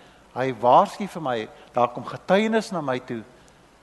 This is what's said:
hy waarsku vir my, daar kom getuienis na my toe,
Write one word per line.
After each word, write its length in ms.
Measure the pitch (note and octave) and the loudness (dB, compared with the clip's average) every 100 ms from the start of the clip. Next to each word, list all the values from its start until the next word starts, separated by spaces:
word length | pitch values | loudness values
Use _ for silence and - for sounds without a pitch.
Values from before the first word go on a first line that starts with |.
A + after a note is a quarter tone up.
| - - _ A#2 | -20 -20 _ -4
hy 120 | C3 A2+ | -4 0
waarsku 460 | B2 D3 F#3+ - G3 F3 | 6 6 6 0 -10 -8
vir 80 | D3 | -6
my, 120 | A#2+ A2 - - | -4 -6 -12 -6
daar 180 | - A#2+ | 0 0
kom 120 | - A#2+ | -2 -10
getuienis 640 | C3 - F#3+ A3 A3+ - | -8 0 2 2 0 -2
na 80 | F3+ C#3+ | -6 -4
my 140 | B2+ - | -6 -6
toe, 160 | A#2+ G#2 - - _ _ _ | -10 -12 -20 -20 _ _ _